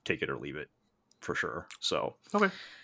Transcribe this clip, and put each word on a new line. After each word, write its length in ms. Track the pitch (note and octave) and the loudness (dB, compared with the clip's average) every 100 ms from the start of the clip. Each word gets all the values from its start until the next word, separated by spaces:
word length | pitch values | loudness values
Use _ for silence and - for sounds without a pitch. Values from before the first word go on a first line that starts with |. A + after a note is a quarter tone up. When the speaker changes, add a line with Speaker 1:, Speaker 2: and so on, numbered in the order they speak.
| - | -2
Speaker 1:
take 160 | E2+ | 0
it 80 | - | 0
or 80 | C2 | -2
leave 180 | C#2+ C#2+ | -4 -6
it, 120 | - _ _ _ _ _ | -8 _ _ _ _ _
for 140 | - | -4
sure. 320 | - - D#2+ - - | -2 -2 -4 -8 -4
So 360 | - D#2+ - - - | 0 2 0 -4 0
Speaker 2:
Okay. 160 | G#3 G3 - - - | 4 4 4 -10 -8